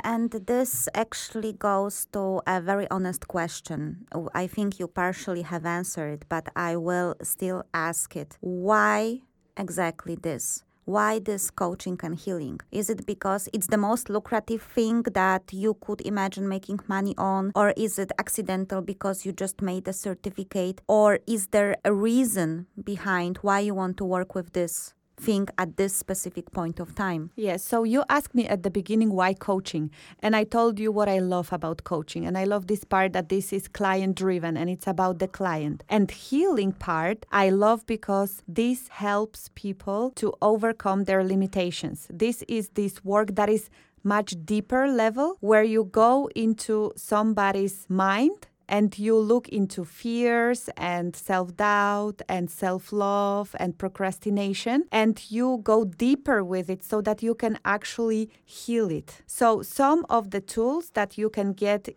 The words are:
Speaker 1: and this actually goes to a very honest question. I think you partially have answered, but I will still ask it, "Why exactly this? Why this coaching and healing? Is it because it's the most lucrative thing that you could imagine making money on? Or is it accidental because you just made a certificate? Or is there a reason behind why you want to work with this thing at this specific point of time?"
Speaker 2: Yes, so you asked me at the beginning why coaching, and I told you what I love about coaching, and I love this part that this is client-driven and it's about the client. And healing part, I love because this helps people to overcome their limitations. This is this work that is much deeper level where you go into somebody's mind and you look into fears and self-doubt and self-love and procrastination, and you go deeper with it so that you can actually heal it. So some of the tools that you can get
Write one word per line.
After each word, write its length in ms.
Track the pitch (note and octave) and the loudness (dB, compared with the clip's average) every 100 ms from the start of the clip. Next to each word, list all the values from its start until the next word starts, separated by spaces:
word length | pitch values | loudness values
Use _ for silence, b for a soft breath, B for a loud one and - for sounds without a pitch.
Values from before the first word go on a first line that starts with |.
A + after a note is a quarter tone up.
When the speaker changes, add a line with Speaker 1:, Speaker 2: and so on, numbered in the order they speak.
| - | 0
Speaker 1:
and 260 | A#3 A#3 | 0 -2
this 560 | A3+ F#3+ B3 B3+ - - | -4 -2 0 0 -2 -4
actually 580 | - A3+ - - A3+ A3 | -2 -4 -6 -10 -6 -6
goes 540 | G3+ G#3 G3 G3+ - - | -2 0 2 0 -4 -6
to 280 | G3+ F#3+ F#3+ - | -4 -2 0 0
a 140 | F#3 | 0
very 280 | F3 G3 G3 | 0 0 0
honest 380 | F#3+ F#3 F3+ - | -2 -2 -4 -6
question. 800 | F3 E3+ - - D#3 D3+ F3 - - E3 | -4 -4 -6 -10 -6 -6 -8 -10 -8 -6
I 140 | - F#3 | -4 -4
think 320 | G#3+ G3+ G3 | -2 -4 -2
you 80 | F3 | -6
partially 540 | - F3+ F#3 - F3 | -2 -2 -2 -4 -6
have 240 | D#3+ E3+ E3 | -4 -6 -4
answered, 600 | E3+ F3 - D3+ D3 - | -4 -4 -6 -6 -8 -6
but 180 | E3 D#3+ - | -6 -6 -4
I 220 | E3+ E3+ | -2 -2
will 380 | E3 F3+ F3 - | 0 0 0 -4
still 420 | - - F#3 F#3 - | -6 -4 -4 -4 -4
ask 420 | E3+ E3 E3 - D#3 | -2 -2 -2 -6 -8
it, 220 | D3 - | -12 -10
"Why 800 | F3+ F3+ F#3+ G#3+ G#3 G#3 A3+ B3+ - _ _ - | -8 -4 2 4 4 2 0 -4 -10 _ _ -10
exactly 580 | G3 F3 E3+ - F3+ E3 | -6 -2 -2 -4 -8 -8
this? 480 | E3 - - - - _ - | -6 -4 -6 -8 -10 _ -4
Why 320 | G3+ G#3 A3 | 0 2 0
this 320 | G#3 G3+ - | -2 -4 -4
coaching 500 | - F3 F3+ F#3+ F3+ | -4 -4 -4 -6 -6
and 120 | D#3+ D#3+ | -6 -6
healing? 440 | - F3+ C#3+ - - | -6 -6 -6 -10 -8
Is 200 | - G#3 | -4 -4
it 160 | F#3+ F#3+ | -4 -6
because 420 | G3 G3 G3+ - | -4 -2 -2 -2
it's 120 | A3 - | -4 0
the 100 | G#3+ | 2
most 300 | G#3 A#3 - | 2 0 0
lucrative 540 | G#3 - A3+ A3 A3+ | -4 -2 -2 -2 -6
thing 400 | - - A3 A#3 A3+ | -4 0 2 2 0
that 380 | F#3+ F#3+ F#3 - | 2 2 2 -2
you 220 | F#3+ G#3+ G#3+ | -4 -2 -2
could 200 | - G#3 | -4 -6
imagine 460 | - G3+ G3 G3 G3 | -4 -2 -2 -2 -4
making 340 | F#3+ G3 G3 - | -4 -4 -6 -2
money 280 | G3 G3 - | -2 -2 0
on? 340 | G3 F#3+ F#3+ G3+ | 0 0 0 2
Or 180 | G#3 - | 4 2
is 220 | A3 G3 | -2 -2
it 140 | F#3+ - | -4 -4
accidental 600 | F#3+ - F#3+ F#3+ F#3+ F#3+ | -4 -4 -2 -2 -2 -4
because 440 | F#3+ F#3+ G3+ F#3+ F#3+ | -6 -6 -4 -4 -6
you 60 | |
just 320 | E3+ - - | -4 -6 -4
made 240 | G3 F#3 F#3+ | -4 -4 -6
a 60 | |
certificate? 880 | F#3+ G3+ F#3 G3+ F#3+ F#3+ G3 F3+ F#3+ - | -6 -6 -6 -8 -8 -6 -4 -4 -4 2
Or 320 | G#3+ G#3 G3+ - | 6 6 6 2
is 220 | A3+ F#3+ | -4 0
there 300 | G#3 G3+ - | 2 2 2
a 80 | - | 0
reason 760 | G3+ A3 B3 B3 F#3+ D#3+ E3 F3+ - | 2 2 4 2 2 0 -2 -8 -12
behind 540 | G3 G3 G3 F#3 F3 F#3 | -8 -6 -2 -2 -2 -2
why 240 | G3+ G3 | 0 2
you 120 | G#3 | 2
want 240 | F#3+ F#3 F#3 | -2 -2 -2
to 80 | F#3+ | -2
work 300 | F#3 F#3 F#3+ | -2 -2 -6
with 180 | F3 | -4
this 400 | F3+ E3+ - - - _ - | -2 -2 -4 -10 -18 _ -8
thing 300 | - G3+ G3 - | 0 0 0 0
at 200 | F3 D3+ | -2 0
this 180 | G3 G3 | -2 -2
specific 560 | - F#3+ F3+ F3 E3+ | -4 -6 -6 -10 -10
point 260 | - E3+ E3 | -6 -6 -6
of 160 | E3+ | -8
time?" 380 | - G3 E3 D#3+ - | -4 -4 -4 -6 -6
Speaker 2:
Yes, 260 | G#3 F3+ | -4 -2
so 200 | - A#3 | -2 0
you 200 | A3+ B3+ - | 2 2 2
asked 260 | D4 - B3 | 0 0 -2
me 100 | A3+ | 0
at 140 | G3 | 0
the 60 | F#3+ | -2
beginning 420 | G3 F3 A3 A3 | -2 0 2 2
why 200 | F#3+ F#3 | 2 2
coaching, 560 | G3 - F#3+ F#3+ D#3+ D3+ B B B | 0 -2 -2 -2 -4 -4 B B B
and 160 | G#3+ A3 | 2 2
I 80 | |
told 340 | G#3+ A#3 A#3 G#3 | 2 4 2 2
you 140 | A3 | 0
what 160 | G#3 G3+ | 2 2
I 120 | F#3+ | 2
love 340 | F#3 F3+ E3+ | 2 0 -2
about 320 | F3+ D#3+ E3 - | -4 -4 -6 -4
coaching, 400 | E3 D#3 E3+ E3 | -6 -4 -6 -4
and 120 | F#3 | 0
I 60 | |
love 240 | F#3+ G#3 F#3 | 0 0 0
this 160 | G#3 | -4
part 300 | - G3 F#3+ | 0 2 2
that 160 | F#3 D#3+ | 0 0
this 240 | G3 F#3+ | -2 -2
is 160 | G3 - | -4 -6
client-driven 880 | - G3 F#3+ F#3+ F3+ F#3+ F3+ E3 D#3 | -2 0 2 0 0 0 0 -2 -2
and 120 | F3 | -2
it's 180 | F3 - | -4 -4
about 320 | F3+ F#3 F3 | 0 0 0
the 100 | F#3+ | -4
client. 560 | - F#3+ D#3 D3 - - | -2 -2 -2 -2 -6 0
And 240 | G#3 F#3+ | 2 2
healing 600 | - - C#4 F#4+ C4+ G3 | -2 -2 2 2 2 0
part, 520 | F#3+ - D#3+ E3 A3 - | -2 -2 0 0 -2 0
I 180 | G3+ G3 | 2 4
love 360 | G3 G#3 A3+ - | 6 4 4 0
because 580 | A3 - G3 G3 - - | -6 0 0 0 -4 -8
this 440 | E3+ A#3+ B3+ - | 0 0 0 -6
helps 600 | - G3+ G3+ A3 - - - | -6 -2 0 -2 -8 -18 -12
people 560 | G3+ F#3+ - G3+ B3+ - | -8 -8 -4 -2 -2 -2
to 180 | G#3+ - | -2 2
overcome 640 | G#3 A3 A3+ A3+ G3+ G3 F#3+ | 4 4 2 0 0 0 2
their 180 | F#3+ | 2
limitations. 840 | F#3 F#3+ F#3+ F#3+ F3+ E3 - - - | 4 2 0 0 -2 -2 -6 -8 -10
This 340 | E3+ A3+ A#3+ - | -2 0 0 -4
is 220 | A3+ G3 | -4 -4
this 280 | - G3+ - G3 | -2 -2 -2 0
work 300 | G3+ G#3+ G3 | 2 2 2
that 140 | G#3 | 4
is 200 | G#3+ - b b b | 2 0 b b b
much 320 | G3 G#3 G#3 F3 | 0 0 0 -6
deeper 420 | D#3 G#3 G#3 B3+ C#4 | -2 -2 2 2 4
level 480 | B3+ A3 A3+ D4+ F#4+ | 4 2 2 -2 0
where 240 | G3+ G#3+ | 4 6
you 220 | A3+ A3 G3 | 6 4 2
go 440 | A3 A3+ C4 C#4 - | 6 6 6 2 0
into 560 | A3+ A3 - G#3+ G#3+ - | 0 0 0 0 0 -4
somebody's 880 | - G#3 A3 G#3 G3 G3 G3 G3 - | 0 2 2 2 2 2 -2 -4 -2
mind 600 | F#3 F#3+ G3+ C#4+ G4+ - _ - | 2 4 4 4 2 -8 _ 0
and 300 | G#3 G#3 - | 2 2 2
you 180 | G#3 A3 | 4 4
look 320 | G#3+ A#3+ - | 6 4 2
into 360 | G#3+ F#3+ - E3 | -2 -2 -2 -10
fears 840 | - A#3 A#3 A#3+ A#3 A#3 A#3+ - - | -8 -4 0 2 4 2 0 -4 -6
and 400 | F3 F3 F3 - | -4 -2 -4 -6
self-doubt 1080 | - F#3 F3+ F3 G#3 G#3 G3+ G3+ G#3 G#3 - | -2 0 0 0 2 4 2 0 -2 -6 -4
and 220 | F#3 F3 | -4 -4
self-love 1080 | - F#3+ F#3 F#3+ G#3 G3+ G3+ G3+ G3+ G3+ - | -2 -2 -2 -4 -2 0 2 2 0 -4 -4
and 180 | F#3 E3+ | -4 -4
procrastination, 1080 | F#3+ F#3+ F#3+ F#3+ G#3 G3+ G3 F#3+ A3+ C4+ F4 | -6 -2 -4 -2 -2 0 0 -2 0 0 2
and 300 | A3 A3 A3 - | 4 4 2 -2
you 300 | A3 B3+ B3 | -2 0 0
go 220 | G#3 A3 G#3 | 4 4 4
deeper 580 | E3+ A#3+ C#4 D4 A#3 | 2 2 2 2 2
with 240 | F3+ F#3 F3 | 2 -2 -2
it 160 | F#3 | -6
so 160 | - G#3+ | -2 -2
that 220 | G#3 G#3+ | 0 0
you 140 | A3+ A#3 | 0 0
can 240 | A#3 A3 | -2 -2
actually 640 | - G#3 - - A3+ A3 A3 b | -2 -2 -2 -2 0 0 -2 b
heal 460 | b - - A#3 G3+ | b -12 -2 0 0
it. 320 | D3+ - - - | -2 -8 -18 -10
So 340 | - A#3 A3 | 2 4 4
some 420 | G3 - C#4 D#4+ - | 0 2 4 4 4
of 220 | A#3 G3+ | 0 0
the 100 | G3 | -6
tools 480 | - - A#3 D#4 E4 - | -4 0 0 0 -2 -2
that 200 | G3+ - | -4 -2
you 140 | G#3+ | -2
can 240 | G#3+ G3 | 0 -2
get 360 | F#3+ G3+ G#3 - | 0 0 0 -2